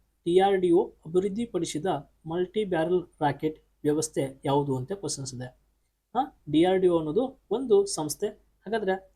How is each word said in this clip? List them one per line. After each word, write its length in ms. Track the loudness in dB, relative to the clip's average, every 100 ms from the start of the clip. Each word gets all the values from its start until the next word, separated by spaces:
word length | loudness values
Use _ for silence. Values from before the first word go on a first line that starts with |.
| _ _
ಡಿ 140 | 0 4
ಆರ್ 200 | 4 4
ಡಿ 120 | 4
ಒ 180 | 4 2 -6 -4
ಅಭಿವೃದ್ಧಿಪಡಿಸಿದ 800 | 0 0 -2 -6 -4 -4 -4 -2 -4 -6 _ -8
ಮಲ್ಟಿ 380 | -4 -2 -2
ಬ್ಯಾರಲ್ 380 | -2 0 0 0 -2 -2
ರಾಕೆಟ್ 440 | -2 0 -4 -6 _ _
ವ್ಯವಸ್ಥೆ 600 | -2 0 -2 -4 -6 -4
ಯಾವುದು 320 | -2 0 0 -2
ಅಂತ 160 | -4
ಕ್ವೆಶನ್ಸ್ 420 | -8 -8 -8 -10
ಇದೆ. 120 | -10 -12 -16 _ _ _ _ _
ಹಾ, 280 | -4 -4 -6 -2
ಡಿ 140 | 2
ಆರ್ 160 | 4 4
ಡಿ 80 | 4
ಒ 100 | 2
ಅನ್ನೋದು 420 | 2 0 -2 -4 -6
ಒಂದು 360 | -4 2 4 4
ಸಂಸ್ಥೆ. 640 | -2 -6 -4 -8 -8 _ _
ಹಾಗಾದ್ರೆ 560 | -6 -4 -2 -4 -6